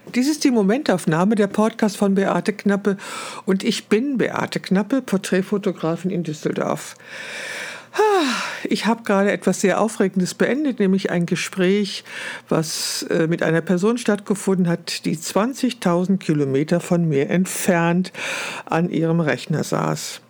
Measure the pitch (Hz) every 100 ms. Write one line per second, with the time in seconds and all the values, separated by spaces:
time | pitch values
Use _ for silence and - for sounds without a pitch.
0 | - 233 269 302 285 233 196 254 294 185
1 | - 156 196 220 202 214 214 - 214 -
2 | 202 196 185 175 214 208 202 202 202 196
3 | - - - - - 190 233 196 - 208
4 | 285 247 151 - - - - 185 208 269
5 | 254 190 - 185 185 202 202 170 160 170
6 | 185 175 160 151 - - - - - -
7 | - - - - - - - - - -
8 | 427 392 277 208 - - - 214 202 233
9 | - 196 202 190 - 185 190 - 220 -
10 | 190 190 180 - 175 254 294 220 190 190
11 | - 175 170 180 - 196 185 208 202 -
12 | - - - - - 160 160 - - -
13 | 277 170 160 170 - 165 165 180 208 240
14 | - 208 - 202 - 190 170 170 - -
15 | 175 160 - 190 233 262 247 - 180 170
16 | 185 190 - 151 139 135 151 175 - 175
17 | 165 139 143 175 185 - - 170 170 175
18 | 180 - - - - - - 160 175 -
19 | 165 170 151 127 - 143 120 - - 156
20 | - -